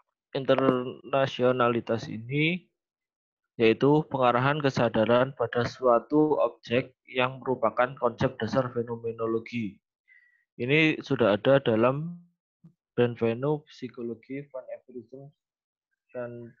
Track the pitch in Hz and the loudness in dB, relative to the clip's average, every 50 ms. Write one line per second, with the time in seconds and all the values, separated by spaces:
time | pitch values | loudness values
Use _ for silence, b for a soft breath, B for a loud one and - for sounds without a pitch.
0 | _ _ _ _ _ _ - 139 135 123 135 131 135 135 131 127 123 127 90 - | _ _ _ _ _ _ -10 -6 0 0 2 2 4 2 2 0 0 -6 -10 -12
1 | - 113 139 139 135 127 - - 123 127 127 127 123 120 120 117 110 - 117 113 | -10 -4 -2 0 0 -2 -2 0 0 2 2 2 2 2 0 0 -2 -4 -4 -4
2 | - - 104 107 113 120 135 147 156 160 180 180 - _ _ _ _ _ _ _ | -4 -8 -12 -12 -10 -6 -2 0 0 0 0 -2 -8 _ _ _ _ _ _ _
3 | _ _ _ _ _ _ _ _ _ _ _ - 117 110 110 107 - 139 147 151 | _ _ _ _ _ _ _ _ _ _ _ 2 4 4 4 4 4 4 4 4
4 | 156 - - 135 127 123 120 120 127 139 143 156 143 139 131 - 127 117 104 113 | 2 0 -2 2 2 4 4 4 4 2 2 2 0 -2 0 2 0 2 2 2
5 | 110 107 120 123 127 135 139 - 120 117 - 120 120 117 - - 127 123 120 117 | 2 4 4 2 2 0 -2 -4 -4 -4 -2 -2 -4 -4 -4 -2 2 4 4 4
6 | 113 - 147 151 151 151 147 - - 117 - _ - - 117 127 135 131 _ _ | 2 2 2 2 2 2 2 0 0 -2 -2 _ -8 -2 -2 -2 -2 -2 _ _
7 | _ - 123 131 127 127 131 131 123 131 131 123 - 110 107 - 123 127 139 - | _ -10 -4 -2 -2 -2 -2 -6 -6 -4 -4 -2 -2 -2 0 0 0 0 0 -2
8 | - 120 113 - 139 131 127 - - 107 107 135 127 123 120 120 117 120 120 117 | -4 -4 -2 0 -4 -4 -2 -4 -6 -4 -2 -2 -2 -2 -4 -6 -6 -6 -8 -10
9 | 117 117 113 113 113 113 113 113 113 - 117 120 113 98 98 _ _ _ _ _ | -8 -10 -8 -6 -4 -2 -2 -4 -4 -6 -8 -6 -6 -6 -8 _ _ _ _ _
10 | _ b b b b b b b b b b - 117 123 139 156 160 156 147 - | _ b b b b b b b b b b -8 -2 2 4 4 4 4 2 -2
11 | - - 139 120 120 101 101 104 - 135 135 139 135 - 113 110 113 123 135 143 | -4 -4 0 2 4 4 2 2 4 4 4 4 4 2 2 4 4 2 2 0
12 | 156 170 175 - - _ _ _ _ _ _ _ _ - _ _ _ _ - - | -4 -8 -10 -14 -18 _ _ _ _ _ _ _ _ -20 _ _ _ _ -2 0
13 | 120 120 117 117 117 113 113 117 131 147 151 147 147 _ - - - 120 - - | 0 0 0 -2 -2 -2 -2 -2 -2 -4 -4 -4 -6 _ -20 -14 -14 -14 -12 -10
14 | 117 117 113 110 _ - 135 139 143 143 - 127 123 - 117 120 _ _ 120 123 | -10 -10 -10 -12 _ -14 -12 -12 -12 _ -16 -16 -14 -14 -16 -18 _ _ -18 -18
15 | 113 110 - 135 139 143 151 _ _ _ _ _ _ _ _ _ _ _ _ _ | -18 _ -20 -20 -20 -20 _ _ _ _ _ _ _ _ _ _ _ _ _ _
16 | _ _ - 123 123 120 120 120 120 117 120 - | _ _ -12 -12 -12 -10 -12 -14 -16 -18 -20 -18